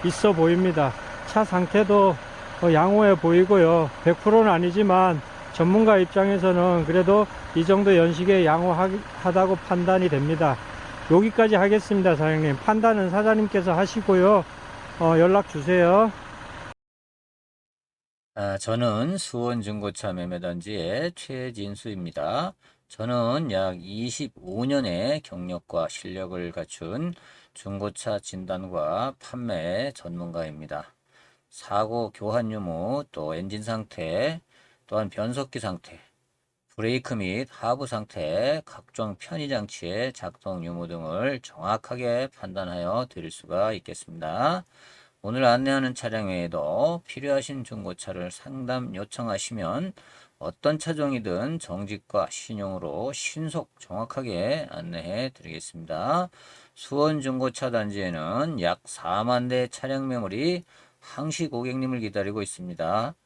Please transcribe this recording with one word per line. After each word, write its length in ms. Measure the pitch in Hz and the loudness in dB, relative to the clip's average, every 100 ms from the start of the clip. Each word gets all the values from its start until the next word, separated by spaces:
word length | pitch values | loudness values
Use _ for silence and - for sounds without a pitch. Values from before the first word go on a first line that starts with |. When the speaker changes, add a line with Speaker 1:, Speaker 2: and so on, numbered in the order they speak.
Speaker 1:
있어 260 | 175 - 208 | -2 2 2
보입니다. 640 | 170 165 170 185 156 139 - - - - | 6 4 6 4 2 0 -2 -12 -12 -2
차 160 | 220 | 0
상태도, 720 | 214 180 180 202 202 202 196 143 - - - - | 2 2 2 2 6 6 6 4 -6 -14 -14 0
어, 120 | 175 | 4
양호해 420 | 156 185 208 208 | 6 6 6 6
보이고요. 760 | 180 165 175 185 202 165 170 151 - | 6 6 6 8 8 8 6 2 2
백 180 | 165 170 | 2 4
프로는 260 | 214 226 220 | 6 6 8
아니지만 720 | 170 180 180 208 185 185 156 - - - | 4 2 2 4 6 6 2 -4 -14 -12
전문가 460 | - 170 202 220 202 | 0 4 6 8 6
입장에서는 880 | 180 196 196 202 185 180 180 175 | 6 4 4 4 4 4 4 4
그래도 420 | 156 175 180 202 202 - - | 4 4 6 6 4 -4 -4
이 120 | 165 | 0
정도 320 | 165 196 196 180 | 4 6 8 8
연식에 480 | 170 165 180 190 | 6 4 4 6
양호하다고 1120 | 165 160 180 165 190 196 - - 185 180 185 185 - | 6 4 2 2 2 0 -8 -4 2 4 4 2 0
판단이 400 | 180 175 185 180 | 0 4 4 4
됩니다. 480 | 143 147 160 156 123 - - - - - | 2 0 2 2 2 -6 -14 -14 -14 4
여기까지 440 | 165 214 220 220 | 6 6 4 6
하겠습니다, 600 | 202 202 208 - 202 185 | 6 6 4 4 4 4
사장님. 420 | 151 156 156 156 135 | 4 2 2 2 2
판단은 500 | - 214 226 214 185 | 2 4 4 4 2
사장님께서 640 | 190 214 220 208 202 180 | 2 4 4 2 2 2
하시고요. 720 | 170 196 226 202 185 185 208 160 - - - - - | 2 2 0 4 6 8 6 2 -12 -16 -16 -16 0
어, 160 | 165 165 | 4 6
연락 300 | 175 196 196 | 6 6 2
주세요. 600 | 156 143 180 170 190 220 - - - - - - - _ _ _ _ _ _ _ _ _ _ _ _ _ _ _ | -4 2 4 6 6 4 0 -16 -16 -16 -16 -16 -18 _ _ _ _ _ _ _ _ _ _ _ _ _ _ _
Speaker 2:
아, 220 | 107 101 98 | -8 -6 -4
저는 600 | - 117 120 107 139 190 | -4 0 0 0 -2 -4
수원 440 | - 123 120 120 | -6 -4 -2 -2
중고차 520 | 104 107 101 95 104 | -4 -4 -6 -6 -6
매매단지의 1000 | 90 87 87 87 87 92 104 82 113 170 | -6 -6 -6 -6 -8 -8 -6 -4 -4 -6
최진수입니다. 1400 | - - 131 127 117 101 101 117 98 85 78 76 123 180 - _ _ _ | -8 -12 -10 -8 -8 -10 -10 -10 -8 -8 -6 -4 -2 -4 -10 _ _ _
저는 640 | - 113 123 117 139 156 | -10 -4 -2 0 -2 -2
약 260 | 95 95 90 | -2 -2 -4
이십오 840 | 87 104 120 - 135 - 90 98 | -10 -8 -8 -8 -10 -12 -10 -4
년의 540 | 127 139 117 87 117 151 | -2 0 -2 -2 -2 -4
경력과 680 | - 90 90 90 _ 85 80 | -6 -12 -8 -10 _ -4 -4
실력을 640 | - 92 92 92 90 87 | -8 -12 -10 -8 -8 -8
갖춘 600 | 85 80 - 82 113 175 170 - - _ | -8 -12 -12 -10 -6 -8 -8 -20 -20 _
중고차 680 | - 98 98 101 - - 104 | -16 -10 -6 -6 -6 -6 -6
진단과 960 | - 92 92 92 95 87 76 90 131 131 | -8 -12 -8 -8 -6 -4 -2 -2 -4 -8
판매 720 | - 127 117 90 82 98 135 | -14 -10 -6 -6 -4 -4 -6
전문가입니다. 1000 | 131 85 87 87 85 78 76 78 73 - _ _ _ _ _ _ | -10 -12 -10 -8 -8 -8 -12 -12 -12 -12 _ _ _ _ _ _
사고 640 | - - 101 110 120 110 | -20 -4 -2 0 -2 -6
교환 360 | - 104 117 113 | -6 -2 -2 -2
유무, 520 | 110 90 80 95 143 147 | -6 -6 -4 -4 -4 -6
또 240 | - 78 | -8 -6
엔진 260 | 80 95 107 | -6 -8 -10
상태, 800 | 107 110 107 - 80 90 139 165 _ _ _ _ | -6 -8 -8 -10 -4 -2 -2 -4 _ _ _ _
또한 240 | _ 107 104 | _ -4 -4
변속기 500 | - 110 127 135 - | -6 -6 -6 -8 -8
상태, 400 | 107 90 - 82 _ _ _ _ _ _ _ | -8 -10 -14 -20 _ _ _ _ _ _ _
브레이크 440 | - 113 123 - | -6 -2 -2 -4
및 340 | 117 92 104 135 | -6 -4 -4 -8
하부 360 | - 113 131 131 | -6 -4 -4 -4
상태, 760 | 113 107 - 78 90 127 156 | -8 -8 -8 -4 -2 -2 -4
각종 540 | - - _ - 110 95 | -8 -20 _ -8 -8 -8
편의 320 | - 165 143 | -10 -10 -6
장치의 640 | 127 101 - 85 101 131 | -6 -6 -10 -8 -6 -6
작동 500 | - 87 _ 101 92 | -8 -14 _ -10 -8
유무 240 | 85 87 85 | -8 -10 -10
등을 540 | 85 80 95 127 131 | -10 -8 -4 -4 -6
정확하게 880 | - - 90 110 - 123 123 120 131 | -12 -10 -4 -4 -6 -6 -4 -4 -4
판단하여 720 | _ 95 95 90 90 87 110 127 | _ -10 -8 -8 -6 -4 -4 -6
드릴 220 | 92 80 | -12 -14
수가 420 | - 80 87 107 | -16 -6 -2 -2
있겠습니다. 920 | 104 - 82 - 82 78 92 143 185 - _ - - _ _ | -4 -12 -16 -16 -10 -8 -2 -2 -2 -8 _ -20 -20 _ _
오늘 220 | 101 123 | -8 2
안내하는 500 | 127 123 135 135 131 | 4 4 2 0 -2
차량 340 | 123 117 110 101 | -6 -6 -4 -4
외에도 720 | 90 87 80 76 92 151 170 | -4 -4 -4 -2 0 0 -2
필요하신 600 | - - 139 139 135 135 | -10 -10 -2 -2 -4 -10
중고차를 680 | 117 110 95 90 - 92 90 | -10 -10 -10 -10 -10 -10 -10
상담 640 | - 135 135 127 127 123 | -12 -14 -10 -6 -6 -6
요청하시면 960 | 92 107 - 117 101 - 113 85 117 185 - _ - _ _ | -10 -12 -8 -6 -6 -6 -6 -4 -4 -6 -10 _ -20 _ _
어떤 380 | 80 - 147 151 | -12 -4 -2 -2
차종이든 800 | 160 151 147 127 104 87 131 165 | -4 -4 -4 -4 -4 -4 -4 -8
정직과 720 | - 90 101 104 _ 104 82 | -10 -10 -8 -12 _ -2 -2
신용으로 840 | - - 110 98 92 85 76 123 | -8 -12 -10 -8 -8 -8 -6 -8
신속 600 | - - 156 160 165 - _ | -8 -10 -8 -8 -8 -10 _
정확하게 880 | - 92 117 - 127 87 104 156 - | -12 -10 -8 -8 -6 -4 -2 -4 -6
안내해 640 | - 85 85 82 104 131 | -12 -10 -10 -8 -6 -8
드리겠습니다. 960 | _ - 80 - 85 80 80 110 165 180 _ - - _ | _ -14 -14 -14 -16 -10 -6 -2 -2 -4 _ -20 -20 _
수원 460 | - - 139 151 151 | -20 -6 0 0 0
중고차 500 | 131 131 131 - 127 | -4 -4 -4 -4 -2
단지에는 880 | 117 107 101 92 82 78 110 156 135 | -2 -2 -4 -4 -4 -4 -4 -4 -2
약 200 | 87 - | -2 -2
사만 600 | - - 82 95 113 123 123 | -8 -10 -4 -2 0 0 0
대 200 | 127 123 | -2 -2
차량 400 | - 131 135 135 | -6 -6 -6 -4
매물이 560 | 123 98 104 160 180 175 _ _ _ | -6 -4 -4 -2 -4 -8 _ _ _
항시 480 | - - 151 151 160 | -16 -10 -8 -6 -6
고객님을 540 | 120 127 127 131 123 | -4 -4 -4 -4 -4
기다리고 420 | 107 101 98 107 | -4 -4 -4 -4
있습니다. 720 | 98 - 90 82 82 104 127 165 | -8 -10 -12 -6 -2 -2 -2 -8